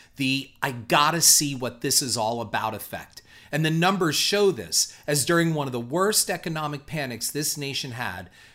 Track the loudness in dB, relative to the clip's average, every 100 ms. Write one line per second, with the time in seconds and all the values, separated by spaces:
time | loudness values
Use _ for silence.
0 | -16 -4 0 0 -4 -4 -4 -4 0 4
1 | 4 4 6 6 4 -2 -4 -4 0 0
2 | 0 0 -2 -2 -4 -2 -4 -6 -10 -12
3 | -12 -20 -20 -20 -8 -2 0 2 2 2
4 | 0 0 2 4 4 2 -2 -2 -2 -4
5 | -4 -2 2 4 4 0 -2 -4 -2 0
6 | 2 2 0 -2 -4 -4 -4 -6 -8 -6
7 | -6 -6 -6 -4 -4 -4 -6 -6 -8 -6
8 | -8 -8 -14 -20 -20